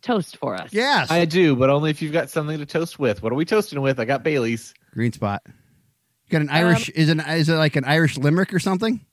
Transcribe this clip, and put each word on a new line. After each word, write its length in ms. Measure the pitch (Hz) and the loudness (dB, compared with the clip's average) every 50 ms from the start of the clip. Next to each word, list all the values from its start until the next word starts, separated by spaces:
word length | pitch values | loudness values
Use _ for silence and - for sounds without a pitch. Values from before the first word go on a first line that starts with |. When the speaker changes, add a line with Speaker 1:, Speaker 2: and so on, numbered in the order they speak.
| - | -2
Speaker 1:
toast 340 | - 247 208 170 - - - | -2 -2 -2 -2 -4 -10 -10
for 160 | - 131 104 | -8 -8 -6
us? 160 | 92 85 - - | -8 -10 -6 -4
Speaker 2:
Yes. 380 | 208 240 277 285 214 139 - | -2 0 2 2 0 0 2
Speaker 3:
I 140 | 156 170 175 | 2 2 2
do, 300 | 165 156 185 185 160 139 | 2 2 4 4 4 4
but 140 | 123 131 135 | 4 4 4
only 200 | 139 143 151 156 | 4 2 2 0
if 120 | 151 147 165 | -2 -2 -4
you've 100 | 151 151 | -4 -2
got 160 | 165 147 143 | -2 -4 -2
something 280 | - 160 151 147 156 151 | -6 -6 -6 -4 -6 -8
to 80 | 147 | -10
toast 320 | 139 - 160 165 170 - - | -6 -4 -4 -4 -4 -6 -2
with. 240 | 147 123 104 92 90 | -2 -2 -2 0 -2
What 100 | 110 120 | -4 -2
are 40 | |
we 80 | 135 160 | -2 -2
toasting 360 | 175 226 214 202 - - 143 | 0 2 0 0 0 -4 -2
with? 200 | 135 135 135 127 | 0 0 0 0
I 40 | 117 | 0
got 180 | 113 139 131 113 | -2 -2 -2 0
Bailey's. 500 | 160 156 139 120 113 117 113 - - - _ _ _ - | 0 0 0 0 0 -2 -4 -6 -12 -20 _ _ _ -6
Speaker 2:
Green 200 | 117 113 120 110 | -2 -2 -2 -2
Spot. 280 | - - 101 101 98 _ | -2 -4 -4 -4 -4 _
You 840 | - - _ _ _ _ _ _ _ _ _ _ _ _ _ _ _ | -14 -20 _ _ _ _ _ _ _ _ _ _ _ _ _ _ _
got 120 | - 160 151 | -2 0 0
an 60 | 143 | 2
Speaker 1:
Um, 40 | 143 | 2
Speaker 2:
Irish, 320 | 156 170 180 170 131 - - | 2 4 4 4 2 0 -4
is 180 | - 156 160 151 | 0 2 2 4
an, 120 | 165 156 | 2 0
is 280 | 156 143 156 165 156 151 | 0 -2 -2 0 2 2
it 60 | 165 | 2
like 220 | 160 156 151 - | 2 2 2 2
an 80 | 151 131 | 0 0
Irish 320 | 127 147 160 165 151 - 139 | 2 2 2 2 2 0 0
limerick 340 | 127 143 156 175 190 - - | 0 2 2 2 0 0 -2
or 60 | 180 | -2
something? 420 | - 196 190 185 214 220 240 220 - _ | -2 0 -2 0 0 -2 -2 -4 -6 _